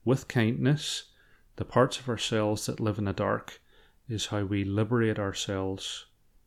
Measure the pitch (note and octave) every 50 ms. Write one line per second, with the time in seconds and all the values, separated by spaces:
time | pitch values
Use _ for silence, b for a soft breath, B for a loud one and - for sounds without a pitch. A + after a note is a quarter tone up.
0 | b A#2 C3+ C#3+ - - - B2 A2 A2+ C3 C#3 B2+ C#3 D3+ D3+ - - - -
1 | - b b b b b b b b b b - G2 - - A#2+ B2+ B2 - -
2 | - B2 A2+ - - - A#2 G#2+ G#2+ G#2+ G#2+ G#2+ - - - - A2 G#2+ G2 G#2
3 | G#2 G2 F#2+ - G2+ G2+ A2 - - - - - b b b b b b b b
4 | b - A2 G2 - - A2 G#2 G2+ F#2 G#2 G2 G2 G2 G2 G#2+ A2 G#2 B2 A#2
5 | A2+ A2 G#2 G#2 G2+ G2 F#2+ - - G#2+ G2 F#2+ F#2+ F#2+ G2 F#2+ - - - -
6 | - - _ _ _ _ _ _ _